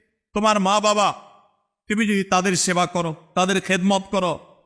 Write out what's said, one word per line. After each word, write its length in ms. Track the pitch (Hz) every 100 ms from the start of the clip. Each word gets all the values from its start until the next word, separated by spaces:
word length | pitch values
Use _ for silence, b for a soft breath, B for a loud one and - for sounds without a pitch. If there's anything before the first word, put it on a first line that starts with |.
| _ _ _
"তোমার 260 | 208 214 208
মা 200 | 185 208
বাবা, 340 | 208 208 180 - - - _ _ _ _ -
তুমি 200 | 208 214
যদি 160 | 202
তাদের 320 | 190 185 190 175
সেবা 300 | 185 175 170
করো, 300 | 180 165 156 _ 180
তাদের 260 | 185 190
খেদমত 420 | - 185 196 196 190
করো 280 | 202 180 143 - _